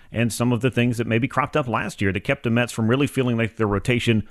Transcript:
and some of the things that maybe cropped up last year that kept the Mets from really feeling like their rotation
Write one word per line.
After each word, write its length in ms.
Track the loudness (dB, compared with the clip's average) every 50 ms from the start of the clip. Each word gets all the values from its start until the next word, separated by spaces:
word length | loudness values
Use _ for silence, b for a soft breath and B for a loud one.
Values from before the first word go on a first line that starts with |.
| b b b
and 200 | -2 -2 -2 -2
some 200 | -2 0 0 0
of 80 | 0
the 100 | 0 0
things 280 | 0 2 0 0 0 -2
that 80 | -2
maybe 220 | 0 0 0 0 0
cropped 280 | -2 -2 -2 0 0
up 120 | -2 -2 0
last 340 | -2 -4 -4 -4 -4 -2 -2
year 100 | 0 0
that 120 | -2 -2
kept 180 | -2 -4 -2 0
the 80 | 0
Mets 220 | 0 0 0 0 -2
from 160 | -2 0 2
really 180 | 2 2 2
feeling 300 | 0 0 0 0 0 2
like 200 | 0 0 -2 0
their 100 | -2 0
rotation 600 | 0 0 0 0 0 0 0 2 2 2 2 2 b